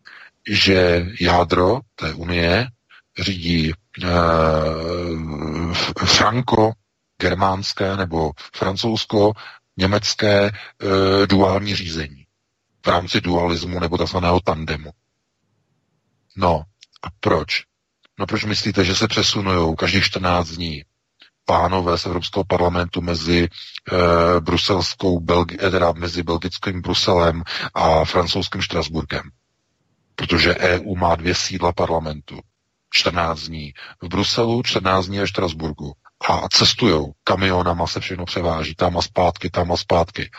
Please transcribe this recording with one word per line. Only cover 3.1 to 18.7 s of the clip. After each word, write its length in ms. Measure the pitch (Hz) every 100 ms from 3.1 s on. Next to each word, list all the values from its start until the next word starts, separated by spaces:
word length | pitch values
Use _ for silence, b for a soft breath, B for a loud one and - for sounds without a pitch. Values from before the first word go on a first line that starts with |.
| -
řídí, 520 | 90 90 82 85 80
eh, 360 | 80 _ - 87 87 85 82 80 78 78 78 82 87 85 80 80 73 78 78 85
f-, 220 | 85 - - 87
franko-germánské 1900 | - 104 120 - 110 110 - _ _ _ - 92 90 95 95 - - 95 95
nebo 340 | 90 82 76 - B
francouzsko-německé, 2000 | - 95 95 117 110 - 107 104 110 - - _ - 95 101 - - 104 101 101
eh, 760 | 104 - - 101 95 95 98 98
duální 480 | 98 95 98 101 87
řízení 500 | 87 80 73 67 - _ _ _ _ _ -
v 20 |
rámci 340 | 90 90 110
dualismu 580 | 87 87 87 85 87 90
nebo 180 | 85 87
takzvaného 420 | 80 92 87 87
tandemu. 520 | - 78 80 76 76 - _ _ _ _ _ _ _ _ _ _ _ _ _ 95
No 280 | 90 78 80 _ - _
a 40 | - -
proč? 440 | - - 76 - - _ _ _ _ -
No, 60 | 92
proč 180 | 107
myslíte, 420 | 107 104 -